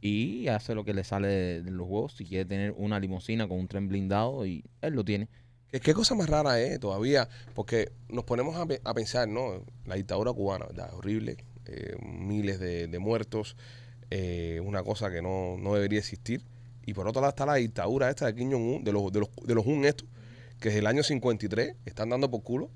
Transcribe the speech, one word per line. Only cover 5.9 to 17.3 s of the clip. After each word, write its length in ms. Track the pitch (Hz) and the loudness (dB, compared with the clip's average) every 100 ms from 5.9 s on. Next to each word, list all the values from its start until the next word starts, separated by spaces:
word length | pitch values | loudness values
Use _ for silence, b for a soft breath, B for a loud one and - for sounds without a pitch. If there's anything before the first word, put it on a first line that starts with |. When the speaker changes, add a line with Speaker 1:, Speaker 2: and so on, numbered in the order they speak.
Speaker 2:
cosa 220 | 160 220 240 | 4 4 4
más 140 | 165 | 4
rara 300 | 151 147 120 | 4 6 4
es 180 | 123 147 | 4 0
todavía? 480 | 107 95 117 139 120 B B | -2 0 4 4 4 B B
Porque 380 | - 107 117 104 - - | -6 0 2 2 -4 -8
nos 140 | 117 113 | -6 0
ponemos 300 | 120 139 165 | 0 0 0
a 100 | 165 | -2
pe-, 160 | 135 | -2
a 100 | - | -2
pensar, 340 | 113 107 123 117 | -2 0 0 0
¿no? 360 | 110 127 95 - - - | 0 -2 -4 -10 -14 -6
La 100 | 92 | -4
dictadura 360 | 98 92 113 | 0 2 2
cubana, 320 | 123 98 92 76 | 2 0 0 -4
¿verdad? 280 | 85 85 | -8 -8
Horrible. 440 | 87 98 110 110 - - - - | -6 -2 0 -2 -6 -12 -16 -12
Eh, 300 | - - - | -10 -8 -8
miles 560 | - 85 92 107 101 95 | -8 -6 -2 0 0 0
de, 280 | 92 85 85 | -2 -2 -2
de 120 | 87 | -2
muertos. 560 | 101 113 107 110 104 - B B B B - | 0 0 0 -4 -4 -8 B B B B -6
Eh, 480 | 95 92 87 85 82 | -4 -2 -2 -2 -2
una 200 | 95 101 | -2 -2
cosa 260 | 101 107 104 | -2 -2 0
que 120 | 87 | -2
no, 340 | 87 95 90 92 | -2 -2 -2 -2
no 160 | 95 | 0
debería 260 | 104 101 107 | 2 4 2
existir. 420 | 98 104 - 120 - B B - - | 0 -8 -4 -4 -6 B B -12 -6
Y 80 | |
por 140 | 98 95 | -2 0
otro 140 | 120 | 4
lado 80 | |
está 160 | 139 | 2